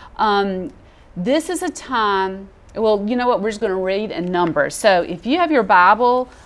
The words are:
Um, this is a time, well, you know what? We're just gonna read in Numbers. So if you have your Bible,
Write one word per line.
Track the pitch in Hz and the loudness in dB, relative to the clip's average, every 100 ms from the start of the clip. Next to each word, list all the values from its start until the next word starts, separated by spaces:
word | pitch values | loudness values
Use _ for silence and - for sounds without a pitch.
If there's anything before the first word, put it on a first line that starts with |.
| - - | -16 -2
Um, | 214 202 202 185 175 - - _ - 180 | 0 2 0 -4 -8 -12 -20 _ -16 -6
this | 185 302 311 | -2 0 -2
is | 339 | -6
a | 359 | -6
time, | - - 240 208 196 190 190 196 - - - | -8 -6 -2 0 0 -2 -6 -16 -20 -14 -2
well, | 220 208 208 | 0 0 0
you | 247 | 0
know | 247 | 0
what? | 196 | 0
We're | 214 | -2
just | 214 | -4
gonna | 208 185 | -4 -2
read | 185 196 214 | -2 -2 -4
in | - 180 | -6 -4
Numbers. | 180 170 147 139 - | -2 0 0 -2 0
So | 214 180 | 2 2
if | - 175 233 | 0 -6 -2
you | 339 | 0
have | 339 | 2
your | 285 | 2
Bible, | 196 185 185 214 247 254 254 - | 4 6 6 6 2 0 -4 -12